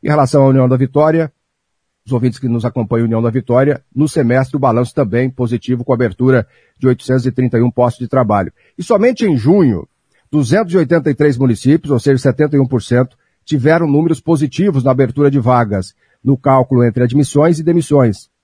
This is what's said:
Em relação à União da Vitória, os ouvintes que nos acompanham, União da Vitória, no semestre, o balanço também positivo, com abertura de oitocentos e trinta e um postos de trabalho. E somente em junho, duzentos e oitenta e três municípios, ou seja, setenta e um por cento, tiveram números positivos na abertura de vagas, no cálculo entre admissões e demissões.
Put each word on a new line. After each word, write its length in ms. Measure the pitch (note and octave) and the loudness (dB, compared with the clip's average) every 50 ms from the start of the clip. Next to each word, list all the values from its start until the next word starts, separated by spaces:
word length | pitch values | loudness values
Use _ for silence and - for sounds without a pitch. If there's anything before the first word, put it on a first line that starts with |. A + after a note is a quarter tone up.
| - | -2
Em 60 | - | 0
relação 340 | D3+ D3+ C#3 B2+ - D3 C3+ | 0 2 0 2 2 2 4
à 40 | C3+ | 4
União 220 | C3+ C3+ B2+ B2+ | 4 4 2 2
da 80 | B2+ B2+ | 2 0
Vitória, 560 | C3+ C3 - D3 D3+ D#3 D#3+ D#3+ D#3+ D3+ _ _ _ _ _ _ _ _ _ _ _ _ _ _ _ | -2 -2 0 0 2 2 2 0 -2 -4 _ _ _ _ _ _ _ _ _ _ _ _ _ _ _
os 60 | - | -6
ouvintes 260 | C3 B2 A2+ B2+ B2+ - | -4 -2 -2 -2 -4 -4
que 100 | - B2 | -4 -4
nos 160 | A#2 A#2 G#2+ | -4 -2 -4
acompanham, 420 | A#2+ - C3 A#2 G2+ A#2+ A2+ A#2 | -4 -4 -6 -6 -4 -2 -2 -2
União 140 | A2+ A2+ A2+ | -2 -2 -2
da 120 | A#2 A#2+ | -2 -2
Vitória, 520 | A2+ C3 - - A#2+ B2 C3+ C#3+ D3 - _ _ _ | -2 -4 -4 0 0 2 2 2 0 -4 _ _ _
no 140 | B2+ D3 D3+ | -2 -2 -2
semestre, 480 | - E3 C#3 A#2 B2 B2+ C3 C3 - | 0 -2 0 0 0 0 -2 -2 -4
o 40 | D3 | -2
balanço 340 | C3 C3 A#2 A#2 B2 A#2+ - | -2 0 0 0 -2 -2 -2
também 340 | - C#3+ G#2 F#2 A#2+ B2+ C3 | -4 -4 -2 0 -2 -2 -2
positivo, 560 | B2+ - B2+ A2+ A#2+ A#2 - - B2 A#2+ A#2+ | -4 -4 -6 -4 -4 -6 -4 -4 -6 -6 -2
com 80 | - | -4
abertura 560 | C3+ A#2 B2+ A2+ - _ B2+ C3 C3 B2 G#2 _ _ _ _ _ _ _ | -2 -2 -2 -4 -4 _ 0 0 2 0 0 _ _ _ _ _ _ _
de 100 | - C3 | 0 0
oitocentos 380 | B2+ - - - C3 C3 A#2 | 0 0 -2 -2 -2 -2 -2
e 60 | C3 | -2
trinta 260 | B2 - B2+ B2 - A2+ | -4 -2 -4 -2 0 0
e 60 | A#2 | -2
um 80 | B2 | 0
postos 320 | A#2 - B2 A#2+ A#2+ - B2+ | 0 0 -2 -2 -2 -6 -10
de 40 | A2+ | -4
trabalho. 460 | - C3 B2 G#2 G#2 G2+ F#2+ - _ _ _ _ _ - | -2 -2 0 0 0 -2 -2 -4 _ _ _ _ _ -14
E 60 | F3+ | -4
somente 420 | - A#3 G3 G3+ B3 C4 - A#3 | -2 0 2 2 0 0 0 0
em 100 | G#3 D#3+ | 0 0
junho, 520 | C3 G#2 B2+ F3 G#3 F3+ C3+ G#2+ F2 - _ _ _ _ _ _ _ _ _ | 0 2 2 4 4 4 2 0 -2 -6 _ _ _ _ _ _ _ _ _
duzentos 400 | - D3+ C#3+ G#2+ B2+ G3+ A3+ F3 | -2 -2 0 0 0 0 0 0
e 60 | E3 F#3+ | 0 -2
oitenta 320 | E3 B2+ E3+ E3+ C3+ D#3+ | 0 2 0 0 0 -2
e 60 | C#3+ | -2
três 200 | - D3+ D3 C#3 | 0 0 0 0
municípios, 560 | A#2 C3+ C3 A2+ G2 - B2+ D3 E3+ - D3 | 2 0 0 0 0 2 2 2 2 0 -2
ou 80 | C#3+ A#2+ | -4 -2
seja, 200 | - C#3+ C3+ B2+ | 0 0 0 0
setenta 360 | - C#3+ B2+ - D3+ D3+ D3 | 0 -2 0 0 -2 0 2
e 40 | C#3+ | 0
um 80 | C3+ B2+ | 0 0
por 160 | C3+ B2 - | -2 -4 -4
cento, 340 | - A#2+ B2 B2+ B2 _ _ _ _ _ _ _ | 0 0 0 0 -2 _ _ _ _ _ _ _
tiveram 440 | - D#3 C#3+ A#2 D3+ D#3+ E3+ E3+ D#3 | -6 -4 -2 0 2 2 2 0 0
números 340 | C#3 D3 D#3+ E3+ E3 C3 | 0 0 2 0 -2 -4
positivos 600 | _ - E3 D3+ D3+ C#3 - - F3+ G#3 E3+ C3+ B2 | _ -2 -2 0 0 -4 -2 -2 -2 0 0 0 0
na 80 | C3+ | 0
abertura 400 | C3 B2+ C#3 B2 B2+ C#3+ D3 C#3+ | 2 2 0 -2 0 0 0 2
de 80 | C#3 C#3 | 2 2
vagas, 560 | A#2 A#2+ B2+ A#2+ A#2+ G#2+ G2+ G2 F2+ - _ _ _ _ _ _ _ | 0 2 2 2 0 0 -2 -4 -6 -6 _ _ _ _ _ _ _
no 140 | C3 C#3 C3 | -2 -2 0
cálculo 460 | _ C#3+ C3+ C3+ B2+ - C3+ B2+ B2 | _ 2 2 2 2 2 2 2 2
entre 200 | A#2+ G#2+ - - | 2 0 0 -2
admissões 540 | A#2+ A#2 C#3+ C#3+ B2+ - C#3+ D3 E3 E3+ D3+ | 0 2 0 0 0 0 2 2 2 2 0
e 60 | D#3+ | 0
demissões. 680 | D#3 E3+ E3+ D#3 - D3 C#3+ C3 A#2 G2 - - _ _ _ | 0 0 0 0 0 2 2 2 2 0 -4 -10 _ _ _